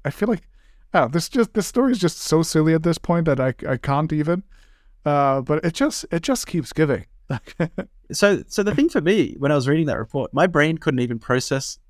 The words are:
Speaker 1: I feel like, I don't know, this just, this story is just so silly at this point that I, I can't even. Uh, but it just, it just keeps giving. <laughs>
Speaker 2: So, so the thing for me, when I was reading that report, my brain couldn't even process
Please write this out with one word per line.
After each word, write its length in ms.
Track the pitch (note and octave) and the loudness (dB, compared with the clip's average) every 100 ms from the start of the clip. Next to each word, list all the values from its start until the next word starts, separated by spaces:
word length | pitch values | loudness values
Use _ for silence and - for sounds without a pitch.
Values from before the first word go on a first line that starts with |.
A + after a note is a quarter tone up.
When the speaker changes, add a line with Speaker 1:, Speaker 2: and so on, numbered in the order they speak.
Speaker 1:
I 60 | - | -8
feel 160 | - G#3+ | -2 -2
like, 140 | G#3+ - - - - - | -2 -6 -20 -20 -20 -2
I 60 | F3+ | 0
don't 100 | B2 | 2
know, 40 | |
this 160 | D#3+ - | 0 0
just, 240 | B3+ A3+ | 0 0
this 140 | - F#3+ | 0 -2
story 240 | - C4 | 0 2
is 80 | A#3+ | 2
just 180 | F3+ - | 0 -2
so 220 | - D#3 | 0 0
silly 300 | E3 D#3+ D#3 | 2 2 2
at 100 | D#3+ | 2
this 140 | E3 D#3+ | 2 -2
point 280 | - E3+ E3 | 0 0 2
that 140 | C3+ | 0
I, 140 | C3 B2+ - | 0 -2 -4
I 100 | C3+ | -4
can't 340 | - C#3 D#3 | 0 0 0
even. 300 | D3+ D3+ F3+ - - - _ _ _ - | -2 0 -2 -4 -18 -20 _ _ _ 0
Uh, 360 | C#3+ C#3 C3+ | 2 2 2
but 220 | C3 D3+ E3+ | 0 0 0
it 80 | |
just, 320 | - C#4 - - | 0 0 -2 -6
it 100 | E3+ | -4
just 240 | - B3+ - | -2 -4 -2
keeps 260 | F3 B2+ | -6 -4
giving. 320 | - D#3 B2 - - - | 0 2 0 -4 -16 -8
<laughs> 160 | B2+ - - E3+ - F#3 - - | -8 -6 -6 -6 -6 -12 -14 -12
Speaker 2:
So, 320 | - G3+ F#3+ - | 2 2 2 -2
so 160 | - | -4
the 140 | G3+ G#3 | 0 2
thing 120 | D#4 | 0
for 120 | - | 2
me, 320 | D#3 G#3+ C3 - | 2 2 0 -2
when 120 | D3 | 0
I 40 | D3 | 2
was 120 | B2+ | 2
reading 200 | D#3 D3+ | 2 0
that 100 | A2 | -2
report, 340 | A2+ C#3+ B2 | -4 -6 -4
my 140 | C3+ F3+ | 0 2
brain 320 | D#3+ D3+ D#3+ | 4 2 0
couldn't 220 | D#3+ B2 | 0 0
even 180 | B2 A#2 | 0 -4
process 640 | - B2+ - C3+ - - _ | -2 -2 0 -4 -4 -12 _